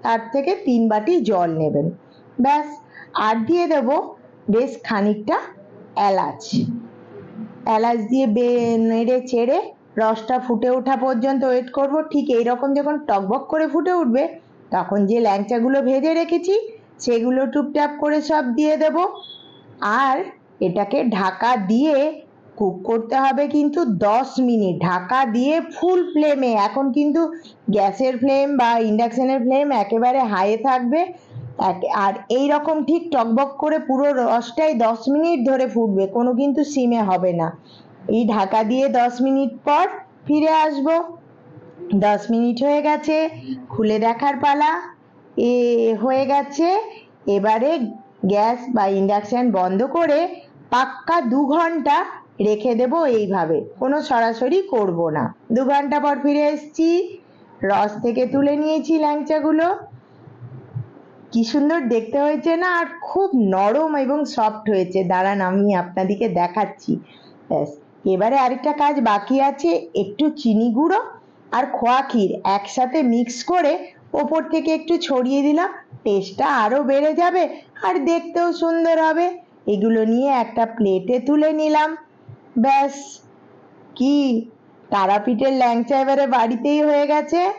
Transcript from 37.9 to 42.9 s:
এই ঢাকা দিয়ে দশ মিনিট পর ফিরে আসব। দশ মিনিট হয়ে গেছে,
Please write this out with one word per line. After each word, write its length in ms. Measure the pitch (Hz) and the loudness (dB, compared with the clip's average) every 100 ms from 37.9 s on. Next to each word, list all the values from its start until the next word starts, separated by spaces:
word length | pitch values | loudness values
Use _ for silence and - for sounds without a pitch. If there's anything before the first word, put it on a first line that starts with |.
| - - | -14 -2
এই 160 | 220 226 | 0 2
ঢাকা 320 | 214 190 220 | 0 0 0
দিয়ে 220 | 220 254 269 | 2 2 2
দশ 240 | 240 240 240 | 2 0 0
মিনিট 300 | 269 269 269 - - | 0 2 0 -4 0
পর 200 | 294 392 - - - - | 2 2 -4 -18 -16 -2
ফিরে 260 | 302 311 320 311 | 2 4 4 2
আসব। 220 | 277 277 330 339 339 - - - - - - - 196 208 | 0 0 0 -2 -12 -20 -20 -20 -20 -20 -18 -2 2 2
দশ 160 | 208 - | 2 0
মিনিট 260 | 226 240 240 | 0 0 0
হয়ে 180 | 277 294 | 0 2
গেছে, 360 | 294 | 2